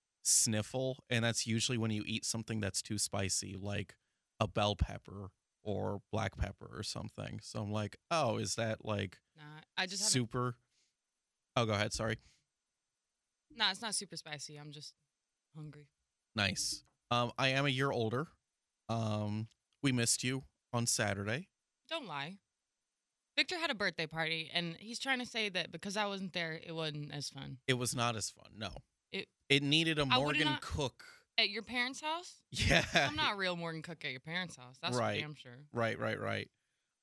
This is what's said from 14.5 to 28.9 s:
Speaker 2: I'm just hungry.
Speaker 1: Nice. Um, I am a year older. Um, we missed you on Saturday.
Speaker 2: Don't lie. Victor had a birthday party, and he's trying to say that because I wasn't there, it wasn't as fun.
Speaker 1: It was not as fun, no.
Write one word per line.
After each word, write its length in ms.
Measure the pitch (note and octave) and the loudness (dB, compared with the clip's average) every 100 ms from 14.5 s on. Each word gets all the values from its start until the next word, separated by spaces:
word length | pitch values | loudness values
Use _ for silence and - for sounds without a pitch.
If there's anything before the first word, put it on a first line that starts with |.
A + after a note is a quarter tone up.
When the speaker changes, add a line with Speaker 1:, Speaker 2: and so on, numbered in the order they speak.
| D3 | -12
Speaker 2:
I'm 140 | D3 | -14
just 220 | D3 - - _ _ _ _ _ D3+ | -14 -16 -18 _ _ _ _ _ -14
hungry. 320 | D3+ C#3+ D3 _ _ _ _ A2 | -14 -16 -20 _ _ _ _ 2
Speaker 1:
Nice. 480 | G2 F#2+ - - - _ - | 2 2 -2 -4 -10 _ 0
Um, 220 | A#2+ A#2+ - | 2 2 2
I 100 | C3+ | 2
am 160 | C3+ C#3+ | 4 4
a 40 | |
year 200 | B2+ C#3 | 2 2
older. 380 | A#2+ A2 A#2+ E3 _ _ _ _ _ - | 2 2 0 -4 _ _ _ _ _ -4
Um, 580 | A#2 A2 G#2+ G#2 G#2+ A2 _ _ _ | 0 0 0 0 -2 -4 _ _ _
we 120 | C#3 | 2
missed 320 | B2+ A2+ - B2+ | 4 4 2 0
you 180 | C3+ - _ _ | -2 -6 _ _
on 120 | A#2+ A#2 | 0 2
Saturday. 600 | - G#2 G2 G2+ B2+ G3 _ _ _ - | 2 2 0 -2 -2 -6 _ _ _ -8
Speaker 2:
Don't 160 | D#4+ G#3+ | -8 -6
lie. 340 | C#3+ D3 G3 _ _ _ _ _ _ _ _ _ - | -6 -6 -10 _ _ _ _ _ _ _ _ _ -2
Victor 200 | D#4 F4 | 0 0
had 120 | D#4+ | 0
a 60 | G#3 | 0
birthday 320 | G3 E3+ D#3 | 0 0 -2
party, 420 | D#3+ D#3+ E3 D#3+ | 0 0 -2 -2
and 220 | F3 E3+ E3 | -2 -2 -6
he's 220 | G#3+ A#3 | -10 -6
trying 200 | C4+ B3+ | -2 -2
to 60 | A#3+ | -2
say 220 | A3+ G#3 | -2 -2
that 220 | F3+ D#3+ | -2 -4
because 240 | E3 G3+ G3+ | -6 -4 -2
I 100 | G3+ | -2
wasn't 260 | G3 F#3+ | -2 -4
there, 260 | F3 E3 D#3+ | -4 -4 -6
it 120 | - | -6
wasn't 400 | D#3+ D#3 D3 D3 | -4 -4 -4 -6
as 160 | D3 - | -6 -8
fun. 300 | C3+ C#3+ C3 - | -8 -10 -4 0
Speaker 1:
It 80 | B2 | 2
was 200 | A#2+ C3 | 2 2
not 200 | A#2+ G#2+ | 2 0
as 120 | - | -4
fun, 200 | - - G2+ | -8 -16 -8
no. 160 | G#2 - - | -8 -8 -16